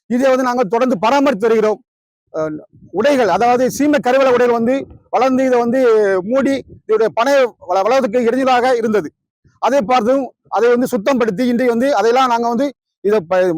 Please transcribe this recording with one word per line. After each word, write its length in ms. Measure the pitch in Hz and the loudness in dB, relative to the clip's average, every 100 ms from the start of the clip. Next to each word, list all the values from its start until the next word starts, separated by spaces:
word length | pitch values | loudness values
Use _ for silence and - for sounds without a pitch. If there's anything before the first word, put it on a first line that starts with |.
| - | -6
இதை 200 | 240 269 | 0 2
வந்து 140 | 254 | 0
நாங்கள் 240 | 254 247 196 | 0 -2 -2
தொடர்ந்து 320 | 233 254 185 | -2 0 0
பராமரித்து 480 | 220 277 285 190 226 | 0 2 0 0 0
வருகிறோம். 320 | 220 214 196 _ _ _ _ _ | 2 0 -2 _ _ _ _ _
அஹ், 240 | 160 156 151 - _ - | -8 -8 -8 -16 _ -10
உடைகள், 360 | 170 277 277 208 | -2 0 2 2
அதாவது 440 | 185 240 247 254 | 2 2 2 0
சீமை 280 | - 294 294 | 0 0 0
கருவேல 320 | 247 269 262 | 0 2 2
உடைகள் 240 | 247 240 233 | 2 2 0
வந்து 200 | 226 269 262 - _ | -2 -2 -6 -18 _
வளர்ந்து, 360 | 208 262 254 262 | -2 0 0 0
இதை 140 | 247 | 0
வந்து 220 | 240 262 247 220 202 190 | 0 0 2 2 2 0
மூடி, 400 | 185 269 269 269 - 160 - | -2 -2 0 -4 -8 -14 -4
இதோடைய 220 | 214 220 | 0 0
பனை 200 | - 277 277 240 - | 0 0 2 0 -4
வள-, 220 | - 190 | -4 -2
வளர்வதற்கு 440 | 202 269 262 247 233 | 0 0 0 -2 -2
இடைஞ்சலாக 500 | 254 262 247 254 240 | 0 0 2 0 0
இருந்தது. 360 | 226 214 151 - _ _ _ _ | -2 -2 -4 -10 _ _ _ _
அதை 200 | 220 277 | -2 0
பார்த்தும், 440 | 196 254 220 269 247 - _ | 0 0 0 -2 -4 -12 _
அதை 220 | 196 233 | -2 0
வந்து 180 | 240 254 | 2 0
சுத்தம் 300 | 240 226 254 | -2 -2 0
படுத்தி, 260 | 226 185 | -2 -2
இன்றைக்கு 320 | 247 240 254 233 | -2 0 0 0
வந்து 180 | 269 226 | 0 0
அதையெல்லாம் 320 | 226 254 254 | 2 2 2
நாங்க 180 | 233 233 | 0 -2
வந்து 260 | 233 285 - _ _ | -2 -4 -8 _ _
இதை 160 | 196 214 | -2 -2
ப-, 340 | 160 185 185 | 0 0 0